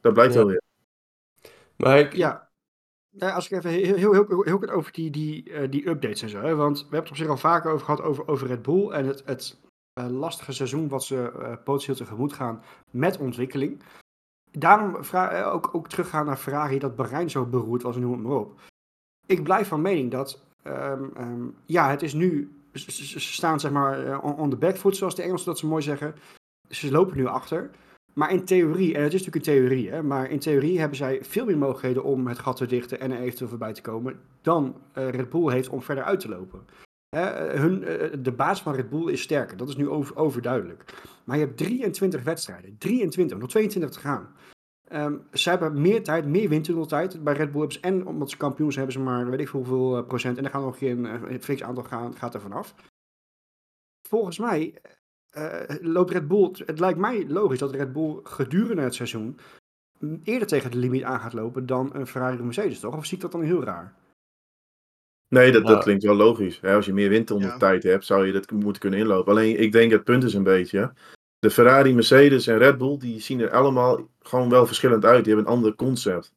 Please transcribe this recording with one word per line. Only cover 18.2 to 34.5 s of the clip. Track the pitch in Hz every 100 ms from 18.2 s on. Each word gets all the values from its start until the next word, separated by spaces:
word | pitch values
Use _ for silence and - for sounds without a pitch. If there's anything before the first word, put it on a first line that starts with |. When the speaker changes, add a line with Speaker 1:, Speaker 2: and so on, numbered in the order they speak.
Speaker 3:
maar | 110 139
op. | 104 - - _ _ _ _ _
Ik | - 180
blijf | 151 190 190
van | 151
mening | 180 175 123
dat, | 127 139 - _ _
ehm, | 147 135 139 135 135
ehm, | - 120 120 123 -
ja, | - 170 139
het | 139
is | 156
nu, | 151 180 151 143 - _
ze, | 135 -
ze, | -
ze | 143 - -
staan, | - 165 151
zeg | 147
maar, | 143 139 135
eh, | 131 139
on, | 143
on | 143 147
the | 120
back | 170 190
foot, | 196
zoals | 190 185
de | -
Engelsen | 175 175 -
dat | 156
zo | 156
mooi | 160
zeggen. | 147 139 151 156 - - _ _ _
Ze | - 143
lopen | 147 190 143
nu |
achter. | 127 110 - 160 285 - _ _ _
Maar | - 151
in | 185
theorie, | 185 185 165 170 180
en | 143
het | 147
is | 185
natuurlijk | 185 160 -
een |
theorie, | 139 127 131 98
hè, | 147
maar | 151 139 131
in | 147
theorie | 160 143 151 180
hebben | 151 139
zij | 131 135
veel | - 214
meer | 240 160
mogelijkheden | 139 123 131 127
om | 135 131 127
het | 120
gat | 135
te | 123
dichten | 120 123 120 127
en | 131
er | 123
eventueel | 123 123 120
voorbij | 117 110
te | 107
komen | - 113 127 - _ _
dan, | 160